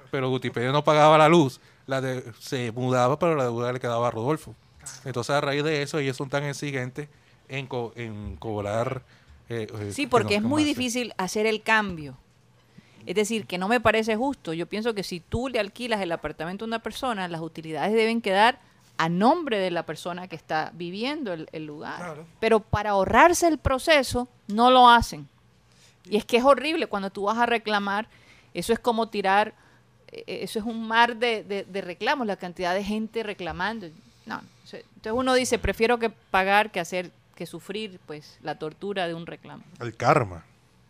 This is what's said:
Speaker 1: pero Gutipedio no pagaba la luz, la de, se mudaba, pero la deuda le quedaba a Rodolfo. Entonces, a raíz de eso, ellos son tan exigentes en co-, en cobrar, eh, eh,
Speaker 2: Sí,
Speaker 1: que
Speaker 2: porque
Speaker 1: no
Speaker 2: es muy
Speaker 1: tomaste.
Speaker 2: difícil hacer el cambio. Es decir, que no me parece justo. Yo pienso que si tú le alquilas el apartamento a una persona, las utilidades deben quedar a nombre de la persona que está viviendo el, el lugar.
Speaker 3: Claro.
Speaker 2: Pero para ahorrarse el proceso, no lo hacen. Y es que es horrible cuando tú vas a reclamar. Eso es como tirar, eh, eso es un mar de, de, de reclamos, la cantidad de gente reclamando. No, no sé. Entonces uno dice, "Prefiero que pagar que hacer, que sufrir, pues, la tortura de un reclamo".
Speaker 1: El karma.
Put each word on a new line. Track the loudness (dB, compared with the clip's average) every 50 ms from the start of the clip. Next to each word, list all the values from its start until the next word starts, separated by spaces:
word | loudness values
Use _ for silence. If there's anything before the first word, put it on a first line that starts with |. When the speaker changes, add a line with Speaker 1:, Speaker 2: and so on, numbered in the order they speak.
| -16 -8
Speaker 1:
pero | -6 -4 -2 0
Gutipedio | -2 -2 -2 -4 -4 -2 -2 0
no | 0 2 4
pagaba | 4 6 8 8 8 10 8
la | 8 8
luz, | 8 6 6 4 0 -8 _ -20 _ _ _ -4
la | -4 -2
de, | -2 -4 -6 -6 -8 -12 -16 -16
se | -10 -8 -6 -4 -4 -4
mudaba, | -4 -2 0 2 2 4 4 4 2 2
pero | 2 0 2
la | 2 0
deuda | -2 -2 -2 -4 -4 -4
le | -4
quedaba | -4 -2 -2 0 0 0
a |
Rodolfo. | -2 -2 -2 -2 -2 -4 -6 -14 -20 _ _ _ _ -20 -20 -18 -18 -14 -12
Entonces, | -8 -6 -6 -4 0 0
a | 0
raíz | 0 0 -2 0 0
de | 0 0 -2
eso, | -2 -4 -4 -4
ellos | -2 -2 -4 -4
son | -6 -4
tan | -4 -4 -4
exigentes | -4 -6 -6 -8 -6 -6 -6 -6 -6 -8 -12 -14 -14 _ _ _ _ _ _ _ -12
en | -10 -10 -10 -6
co-, | -6 -6 -6 -6 -8
en | -10 -10 -10 -10 -10 -10 -12 -12 -10
cobrar, | -8 -6 -4 -4 -4 -2 -2 -2 -2 -2 -4 -8 -12 _ _ _ _ _ -20 -20 _ -10
eh, | -8 -8 -8 -8 -8 -10
eh, | -8 -8 -6
Speaker 2:
Sí, | -6 -6
Speaker 1:
que | 0
Speaker 2:
porque | 0 0 2 2 0 0
Speaker 1:
no | 0
Speaker 2:
es | 0
muy | 0 2 2
Speaker 1:
tomaste. | 0 0 -2
Speaker 2:
difícil | -4 -4 -4 -4 -6 -6 -6 -6
hacer | -6 -4 -2 -2 0 0
el | -2 -2 0
cambio. | 0 2 2 2 -2 -6 -10 -12 -14 -16 -18 _ _ _ _ _ _ _ _ _ _ _ -20 _ _ _ -20 -10
Es | -6 -2
decir, | -2 0 0 0 -4 -4 -4
que | -6 -4
no | 0 2
me | 2 4
parece | 4 4 2 2 2 0 0 0
justo. | 0 -2 -4 -6 -6 -8
Yo | -6 -6 -6
pienso | -6 -6 -4 -4 -4 -4
que | -4
si | -6 -8 -8 -10
tú | -10 -8 -6 -4 -4 -2
le | -2 -2
alquilas | -4 -4 -6 -10 -4 -4 -4 -2
el | -2 -4
apartamento | -4 -6 -6 -8 -8 -8 -8 -8 -8 -8 -8
a | -6
una | -8 -6
persona, | -8 -8 -10 -6 -4 -4 -4 -4 -6 -6
las | -6 -8
utilidades | -8 -10 -10 -12 -12 -8 -6 -4 -2 0 2
deben | 2 2 2 0 0
quedar | 0 0 4 4 4 4 4 0 _ _ _ _ _ _ _ -2
a | 0 0
nombre | 2 4 4 4 4 4 2 -2 -2 0
de | 0 -2
la | -2 -4 -4
persona | -6 -10 -10 -8 -10 -10 -10 -12 -12
que | -14
está | -16 _ -4 -4 -4 -4 -4 -8
viviendo | -10 -10 -10 -8 -6 -6 -6 -6 -6 -6 -8
el, | -8 -8 -10 -12 -12
el | -12 -12
lugar. | -12 -12 -12 -12 -12 -12 -10
Speaker 3:
Claro. | -12 -12 -12 -14 -16 -18 _ -2
Speaker 2:
Pero | 2 2 2 2
para | 2 0 -4 -2 0 2
ahorrarse | 2 2 2 4 6 8 8 8 8 6 4 2
el | 2 2
proceso, | 0 0 -2 0 2 4 4 4 4 2 -2 -4 -4 -6 _ _ _ -6
no | 0 4 6 8
lo | 8 10 10 10
hacen. | 10 8 6 2 -6 -12 -14 -18 _ _ _ _ _ _ _ _ _ _ _ _ _ _ _ -2
Y | -2 -2
es | 0
que | 2 2
es | 4 6
horrible | 6 4 4 4 -2 -2 -2 -2 -2
cuando | -4 -4 -4 -4
tú | -6 -4 -2
vas | -2 2 2
a | 2
reclamar. | 2 2 0 0 0 -2 0 0 0 -2 -4 -4 -6 _ _ _ _ -20 -20 _ _ -10
Eso | -8 -2 -2 -2
es | 0
como | 0 0 0 0 -2 -4
tirar, | -4 -2 0 2 4 4 2 0 -4 _ _ _ _ _ _ _ _ _ _ -20
eh, | -18 -18 -12 -10 -10 -8
eso | -8 -6 -6 -6
es | -6
un | -6 -6 -6 -6
mar | 0 4 4 4 4 2
de, | -2 -2 -2 -2 -2 -4
de, | -6 -8 -8 -8
de | -8 -10 -10
reclamos, | -8 -8 -10 -6 -2 -2 0 0 0 -4
la | -4
cantidad | -6 -6 -12 -8 -6 -4 -2 -2
de | -2 -2
gente | -2 -4 -4 -4 -6 -6 -8 -8
reclamando. | -8 -8 -8 -8 -8 -6 -4 -4 -4 -4 -6 -10 -14 -18 -20 -20 -20 _ _ _
No, | -12 -12 -12
no | -12 -16 _ _ _
sé. | -20 -20 -20 -20 _ _
Entonces | -14 -8 -6 -4
uno | -2 2 2 2
dice, | 2 2 2 -2 -2
"Prefiero | -2 -2 -2 0 2 2 2 2
que | 0 -4
pagar | -4 _ _ -2 0 0 2 4 4 4 2 2
que | -2 -6
hacer, | -6 -4 -4 -6 -6 -6 _ _ _ _ _
que | -14 -14
sufrir, | -12 -14 -16 -14 -10 -10 -8 -8 -10 -12 -16 _
pues, | -16 -16 -16 -16 -20 -20 _ -10
la | -10 -8 -8
tortura | -8 -10 -10 -8 -8 -6 -4 -4 -4 -4
de | -4
un | -8 -10
reclamo". | -14 -16 -18 _ -20 -20 -20 -20 -20 -14 -10
Speaker 1:
El | -10 -10 -6
karma. | 0 4 4 6 4 4 0 -6 -14 -18 _ _ _ _ _ _ _ _ _